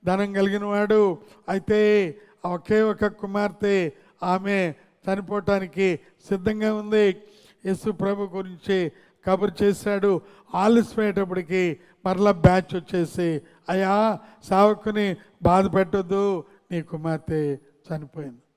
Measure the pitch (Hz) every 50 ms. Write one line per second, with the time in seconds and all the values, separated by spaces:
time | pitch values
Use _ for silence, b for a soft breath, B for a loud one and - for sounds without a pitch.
0 | _ 175 180 190 202 202 202 196 196 196 196 208 202 208 202 202 208 208 214 214
1 | 208 196 175 - B B B B B - 180 196 - - 214 214 214 214 214 208
2 | 196 170 143 B B B B B - 180 180 175 - - 214 214 220 220 208 -
3 | 208 208 202 - - 196 196 202 208 208 175 - 202 202 202 190 180 156 - b
4 | b b b b - 180 180 185 185 196 202 196 190 170 139 _ _ _ _ _
5 | _ - 190 196 202 165 202 202 190 180 202 196 190 180 147 175 190 190 175 147
6 | b b b b _ - 202 196 180 214 214 214 214 214 214 214 214 208 214 214
7 | 208 202 185 196 - b b b b b b b _ 190 190 185 - 214 208 -
8 | 196 196 202 202 202 196 170 190 190 185 180 165 _ - 196 190 180 160 b b
9 | b b b b _ - 190 185 196 202 175 - 208 202 196 - - 208 202 202
10 | 190 202 196 165 B B B B B B - 170 190 214 233 233 220 - - -
11 | 214 208 196 196 196 180 185 180 180 151 180 185 185 175 151 b b b b b
12 | _ 190 185 180 202 208 202 175 160 185 180 185 180 - - 185 165 - - 180
13 | 170 160 - - 180 170 160 147 - b b b b - 175 190 190 190 196 202
14 | 220 220 208 - B B B B _ - 190 190 202 208 214 208 - 214 208 208
15 | 208 202 180 B B B B B - 175 175 185 190 190 165 190 190 175 180 202
16 | 190 170 190 196 202 202 196 170 147 b b b b _ 185 170 156 - - 160
17 | 156 165 160 156 - - 160 156 151 147 143 135 _ _ _ _ _ - 165 156
18 | 151 135 _ 165 151 139 120 120 _ _ _